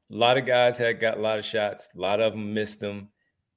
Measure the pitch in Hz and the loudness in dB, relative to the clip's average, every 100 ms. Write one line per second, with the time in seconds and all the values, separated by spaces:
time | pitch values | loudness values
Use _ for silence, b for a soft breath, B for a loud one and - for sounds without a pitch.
0 | - 104 120 131 123 123 123 120 117 110 | -10 2 4 4 4 4 4 2 0 0
1 | 110 104 107 107 101 110 104 98 - 87 | -2 0 -2 -2 -2 -2 -2 -4 -14 -6
2 | 92 104 110 104 104 107 107 - 104 101 | 0 2 2 0 -4 -4 -4 -6 -8 -8
3 | 101 _ _ _ _ | -14 _ _ _ _